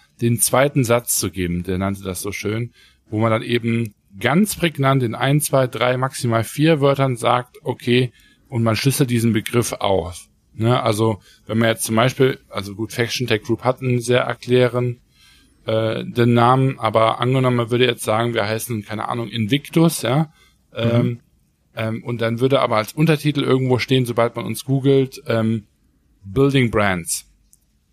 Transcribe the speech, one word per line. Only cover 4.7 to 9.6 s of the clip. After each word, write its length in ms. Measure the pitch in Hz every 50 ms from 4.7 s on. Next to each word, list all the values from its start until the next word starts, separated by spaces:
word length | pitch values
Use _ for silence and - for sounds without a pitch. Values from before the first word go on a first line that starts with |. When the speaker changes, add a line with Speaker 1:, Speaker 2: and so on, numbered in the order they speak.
| - - 139 135 135 135 127
Speaker 1:
in 100 | 113 110
ein, 260 | 113 123 135 143 151
zwei, 280 | 147 - - 135 131 123
drei, 280 | - 110 117 123 127
maximal 460 | 127 131 131 - - - 120 113 113 110
vier 360 | - - - 147 160 165 143
Wörtern 360 | 135 139 139 135 143 135 127
sagt, 420 | 113 113 117 120 123 123 - - - -
„Okay“, 500 | 139 123 - - 120 120 123 127 120 - _ _ _ _ _ _ _
und 140 | - 117 113
man 120 | 113 110
schlüsselt 340 | 104 - 139 127 - 147 117
diesen 220 | 120 117 110 117 107
Begriff 420 | 110 98 - - 120